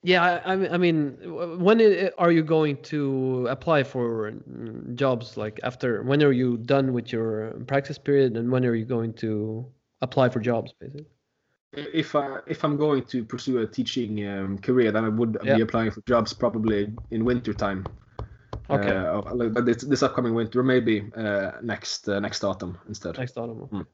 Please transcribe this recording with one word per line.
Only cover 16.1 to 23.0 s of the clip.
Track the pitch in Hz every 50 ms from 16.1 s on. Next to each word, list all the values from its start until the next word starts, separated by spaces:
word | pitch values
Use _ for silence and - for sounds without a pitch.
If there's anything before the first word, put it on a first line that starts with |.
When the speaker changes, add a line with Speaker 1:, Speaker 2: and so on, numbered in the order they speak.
| 123 117 110 107 -
Speaker 2:
probably | - 123 117 101 110 107 113 107 101 101 104 107 117 - -
in | 117 110 113
winter | 123 123 120 120 110 101
time. | - 107 98 95 95 98 - - - - _ _ - - - - - _ _ - - - -
Speaker 1:
Okay. | - 117 101 101
Speaker 2:
Uh, | 95 95 92 82 82 104 98 - 117
like, | 123 117 110 110
but | 120 120
this, | 123 110 120
this | 127 139 139 -
upcoming | 143 127 - - 123 117 113
winter, | 117 113 104 - 123
or | 127
maybe, | 131 127 127 117 113 110 104 98 107 -
uh, | 113 110 104 101 98 95 92 - -
next, | - 117 - - - - - - - 107
uh, | 98 101
next | 101 98 - - -
autumn | 98 95 95 98 87 90 - - -
instead. | 110 -